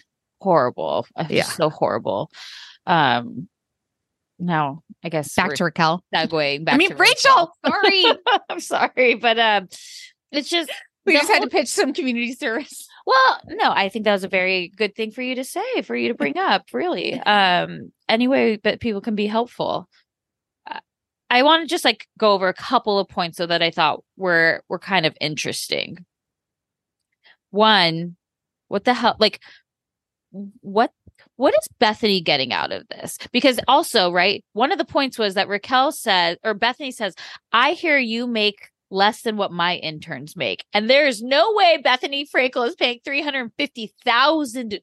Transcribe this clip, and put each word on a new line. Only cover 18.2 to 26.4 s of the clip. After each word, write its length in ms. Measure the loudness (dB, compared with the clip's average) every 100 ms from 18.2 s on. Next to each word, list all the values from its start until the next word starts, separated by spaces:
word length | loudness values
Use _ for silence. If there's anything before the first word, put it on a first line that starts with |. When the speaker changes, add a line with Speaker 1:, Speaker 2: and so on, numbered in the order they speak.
| 2 2 2 0
Speaker 1:
but 160 | -2 -2
people 200 | -4 -4
can 160 | -4 -4
be 100 | -2
helpful. 640 | -2 -4 -4 -4 -4 -8 _ _ _ _ _ _ _ -16
Uh, 80 | -16 -16 _ _ _ 0
I 120 | 4
wanna 240 | 6 4 2
just, 180 | 0
like, 220 | 0 -2 -6 0
go 160 | 2
over 120 | 4 2
a 80 |
couple 440 | -2 -2 0 2 0
of 80 | -2
points, 300 | -4 -6 -4
though, 80 | -2
that 160 | 0
I 80 | 0
thought 320 | 2 0 0 -8 -6
were, 460 | 0 2 2 0 -6
were 100 | -10
kind 260 | -2 0
of 120 | 0 -2
interesting. 840 | -6 -6 -6 -8 -6 -6 -6 -12 -20 _ _ _